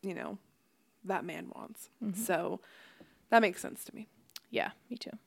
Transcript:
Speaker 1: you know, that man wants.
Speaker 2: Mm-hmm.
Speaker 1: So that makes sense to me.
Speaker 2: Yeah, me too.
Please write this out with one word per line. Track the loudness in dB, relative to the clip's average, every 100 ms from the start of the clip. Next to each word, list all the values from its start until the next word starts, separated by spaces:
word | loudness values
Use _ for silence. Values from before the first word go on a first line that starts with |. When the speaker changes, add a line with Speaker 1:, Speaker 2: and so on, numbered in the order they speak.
Speaker 1:
you | -6
know, | -6 -6 -8 _ _ _ _ _ _
that | -4 -4
man | -2 -8 -8
wants. | -10 -12 -14 -18 _
Speaker 2:
Mm-hmm. | -4 -2
Speaker 1:
So | 2 2 2 -4 -8 -20 -20 -20 -20 _ _
that | 8
makes | 8 2
sense | -8 -10
to | -12
me. | -14 -16 _ _ -20 _
Speaker 2:
Yeah, | -2 -2 -4 _
me | -12
too. | -10 -14